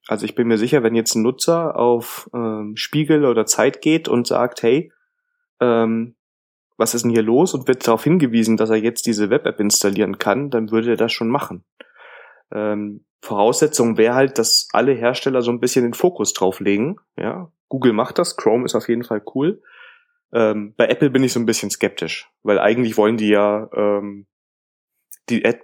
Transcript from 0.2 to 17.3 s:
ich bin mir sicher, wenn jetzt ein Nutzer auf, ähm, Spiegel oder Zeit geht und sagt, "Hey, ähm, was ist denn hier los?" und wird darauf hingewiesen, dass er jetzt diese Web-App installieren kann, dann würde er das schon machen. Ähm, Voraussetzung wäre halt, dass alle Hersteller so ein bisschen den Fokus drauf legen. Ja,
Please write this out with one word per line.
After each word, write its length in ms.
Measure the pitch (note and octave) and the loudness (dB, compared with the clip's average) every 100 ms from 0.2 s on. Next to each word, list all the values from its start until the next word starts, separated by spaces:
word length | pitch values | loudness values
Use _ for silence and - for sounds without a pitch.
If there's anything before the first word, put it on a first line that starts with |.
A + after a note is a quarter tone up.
| A2 | -4
ich 80 | |
bin 120 | - A#2 | -2 0
mir 120 | A2 | 0
sicher, 240 | B2 D3+ | 2 2
wenn 120 | A2+ | 2
jetzt 200 | A2+ A2 | 0 0
ein 80 | A2+ | 0
Nutzer 520 | A2+ C3 - E3 D#3+ - | -2 0 0 0 -2 0
auf, 540 | A#2+ A#2+ A2+ - - | 2 2 -2 -14 -12
ähm, 420 | B2 A2+ G#2+ G#2+ G#2+ | -8 -6 -6 -8 -10
Spiegel 480 | - D3 D3+ D3+ | -4 -2 2 2
oder 220 | C3+ A2+ G#2+ | 4 2 0
Zeit 340 | - B2 - | 0 0 0
geht 280 | D#3 D#3+ - | 0 0 0
und 180 | A#2+ A#2+ | -2 0
sagt, 360 | B2+ B2 - | 0 -2 -2
"Hey, 300 | A#2 C#3 F3 _ _ _ _ _ _ _ | 0 2 0 _ _ _ _ _ _ _
ähm, 540 | B2 A#2 A2+ A2+ A#2+ - _ _ _ _ _ - | 0 2 0 -2 -6 -12 _ _ _ _ _ -4
was 180 | A2+ | -2
ist 100 | A#2+ | 0
denn 80 | A#2 | 0
hier 100 | A2+ | 2
los?" 320 | G#2+ B2 F#3 | 2 2 2
und 120 | C3+ B2+ | 0 -2
wird 200 | B2 - | 0 0
darauf 180 | A2+ | 0
hingewiesen, 540 | D3 F3 C3 A2+ A2 A2 | 2 2 2 2 2 2
dass 100 | A2 | 2
er 80 | A2 | 2
jetzt 300 | A2+ - A#2+ | 0 -2 -2
diese 240 | G#2 G#2 | -2 0
Web-App 280 | C#3 - - | 0 0 -2
installieren 600 | G#2 - G3+ G3 G2 G2+ | 0 0 0 0 -2 -2
kann, 320 | - A#2+ C#3+ | -2 -2 -2
dann 200 | A#2+ G#2+ | -4 -2
würde 200 | A2+ A#2 | 0 0
er 60 | A2 | 0
das 160 | A2+ | -2
schon 180 | - A2+ | -2 -2
machen. 340 | C#3+ - F2+ - - - _ - - - _ _ | -2 -4 -12 -18 -20 -20 _ -20 -20 -20 _ _
Ähm, 540 | G#2 G#2+ G#2 G#2 G#2 _ _ | -6 -4 -4 -6 -12 _ _
Voraussetzung 720 | - G2+ A2 B2 D3 - A#2 A2 | -4 2 2 4 2 2 2 4
wäre 180 | A2+ | 4
halt, 220 | B2+ C3+ B2 | 4 2 2
dass 320 | A2+ - - | 0 0 0
alle 200 | G#2 C3 | 0 2
Hersteller 480 | A#2+ A#2+ C3 C#3 C3 | 2 0 0 -2 0
so 100 | A#2+ | 0
ein 100 | A#2+ | -2
bisschen 240 | B2 C3 | 0 0
den 100 | A#2+ | 0
Fokus 400 | - F3+ E3+ G#2 | 0 0 0 -4
drauf 260 | - F#2+ - | -2 -2 0
legen. 360 | G2+ G2+ C#3 G#3 _ - | 0 0 -2 -6 _ -8
Ja, 340 | A2 | -8